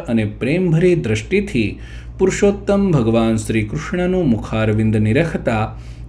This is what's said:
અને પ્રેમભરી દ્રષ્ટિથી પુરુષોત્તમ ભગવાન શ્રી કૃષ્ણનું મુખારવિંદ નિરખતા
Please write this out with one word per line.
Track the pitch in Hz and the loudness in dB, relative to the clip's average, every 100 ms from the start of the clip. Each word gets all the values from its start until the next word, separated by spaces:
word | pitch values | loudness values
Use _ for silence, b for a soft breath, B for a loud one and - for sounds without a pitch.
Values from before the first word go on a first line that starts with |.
| 165 | 2
અને | 113 | 0
પ્રેમભરી | 104 104 120 175 185 160 180 | 0 -2 -2 0 2 4 4
દ્રષ્ટિથી | 170 120 104 - 196 202 131 101 - B B B - | 2 0 -2 0 -2 0 -2 -2 -4 B B B -2
પુરુષોત્તમ | 196 - 202 202 - 202 196 | 0 2 2 2 0 2 2
ભગવાન | 151 113 113 113 110 | 2 4 2 2 0
શ્રી | 110 113 | 0 -2
કૃષ્ણનું | 107 151 - 180 180 185 160 | -2 -4 -4 -2 0 2 2
મુખારવિંદ | 113 - 110 110 110 110 110 | 0 -2 -2 0 2 2 2
નિરખતા | 107 117 165 - - 110 110 - B B | 2 2 0 -2 -2 0 -2 -6 B B